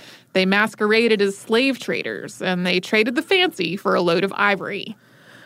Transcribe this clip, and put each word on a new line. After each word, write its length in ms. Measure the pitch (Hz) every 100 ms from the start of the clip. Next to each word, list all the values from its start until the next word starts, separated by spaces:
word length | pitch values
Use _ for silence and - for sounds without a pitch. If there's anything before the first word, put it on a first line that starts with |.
| - - _
They 120 | 190
masqueraded 800 | 190 202 214 - 214 220 233 214
as 160 | 202 196
slave 400 | - 226 269 254
traders, 640 | - - 113 101 151 -
and 240 | 185 180 180
they 140 | 180
traded 340 | 175 220 220
the 80 | 254
Fancy 540 | - 381 359 - 175 185
for 180 | 202
a 80 | 185
load 220 | 175 170
of 80 | 190 -
ivory. 600 | 202 202 - 196 - - _ _ - -